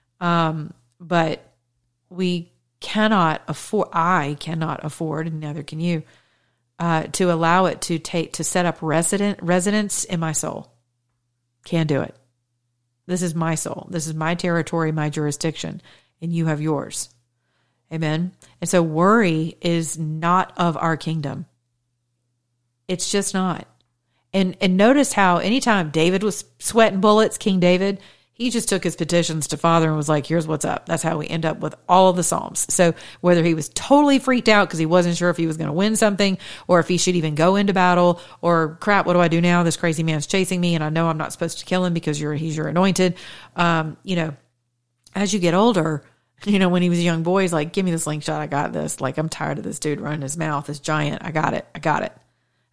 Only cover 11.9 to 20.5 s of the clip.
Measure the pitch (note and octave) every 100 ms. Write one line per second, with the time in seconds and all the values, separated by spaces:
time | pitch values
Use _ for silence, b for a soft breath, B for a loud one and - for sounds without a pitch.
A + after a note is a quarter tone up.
11.9 | C#3 - - _ _ _ _ _ _ _
12.9 | _ - F3+ F3+ E3 E3 D#3+ - - -
13.9 | E3+ D#3 D#3 D#3+ F3 F3+ E3+ D#3 E3+ D#3
14.9 | D#3 D3+ D3+ D3 C#3+ E3 - E3 E3 -
15.9 | b b b E3 E3+ D#3+ D3+ D#3 C#3+ A#2+
16.9 | - - _ _ _ _ _ _ _ -
17.9 | D#3+ D#3 D#3 F3+ - b b F3 F3+ E3
18.9 | D#3 F#3+ A#3 F#3 D#3+ D#3+ - F3 E3+ D#3
19.9 | D#3+ D#3 D#3 E3+ F#3 -